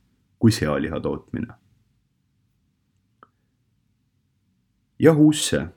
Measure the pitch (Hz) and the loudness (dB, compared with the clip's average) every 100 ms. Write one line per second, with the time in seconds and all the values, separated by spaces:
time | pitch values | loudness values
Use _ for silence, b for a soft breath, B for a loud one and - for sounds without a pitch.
0 | _ _ _ _ 117 107 76 71 71 73 | _ _ _ _ 2 2 -2 -4 -6 -6
1 | 71 71 - 60 - - _ _ _ _ | -6 -8 -10 -10 -10 -14 _ _ _ _
2 | _ _ _ _ _ _ _ _ _ _ | _ _ _ _ _ _ _ _ _ _
3 | _ _ _ _ _ _ _ _ _ _ | _ _ _ _ _ _ _ _ _ _
4 | _ _ _ _ _ _ _ _ _ - | _ _ _ _ _ _ _ _ _ 0
5 | 135 156 151 151 - 73 80 | 2 4 4 2 -2 -4 -6